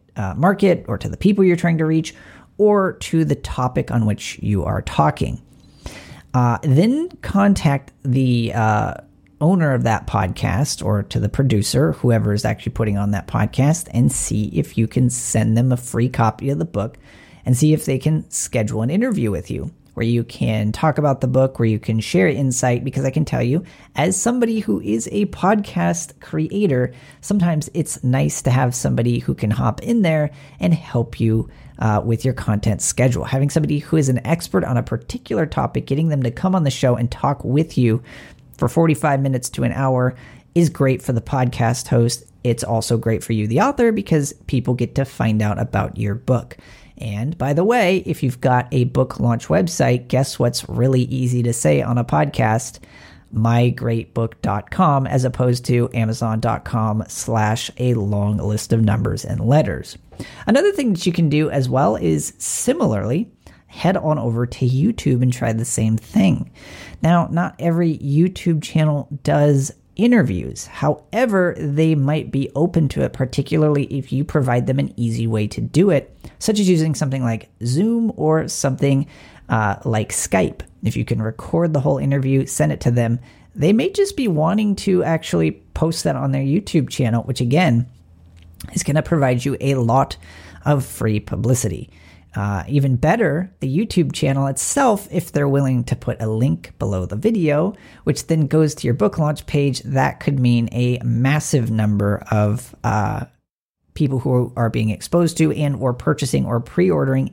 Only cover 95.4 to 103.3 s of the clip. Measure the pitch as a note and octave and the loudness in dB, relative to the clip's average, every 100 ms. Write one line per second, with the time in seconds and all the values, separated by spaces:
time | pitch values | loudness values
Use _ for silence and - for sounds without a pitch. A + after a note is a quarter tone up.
95.4 | C#3+ C#3 C3+ B2+ A#2+ - - - A2 A2 | 0 2 2 0 -2 -4 -4 -4 -4 0
96.4 | C3+ E3 - - - F#2 F2+ A2 G#3 A3+ | 0 -2 -6 -8 -4 -2 -4 -2 -2 0
97.4 | D#3 C#3+ F#3 - - - - D3 - E3 | 0 2 0 -4 -16 -8 -4 -4 0 0
98.4 | C#3+ D#3 D#3 - - B2 G#3 F3+ D3+ C#3+ | 2 2 2 0 -2 0 0 0 -2 -2
99.4 | - D3 C#3+ B2 - C3+ C3+ C3 - C#3 | -4 0 0 -2 -4 -2 0 -2 -2 0
100.4 | B2 A#2+ A#2 A#2+ B2 A#2+ A#2+ A#2 C3 D3 | 2 2 0 -2 -2 0 -2 0 2 0
101.4 | - C#3 A2 A2 G#2 G#2 G#2 G#2 - A2 | 0 0 0 0 2 2 0 -2 -2 0
102.4 | G#2 G2+ - - A2+ G#2 G2+ G#2 - | 2 0 -6 -8 -4 -2 -2 -4 -8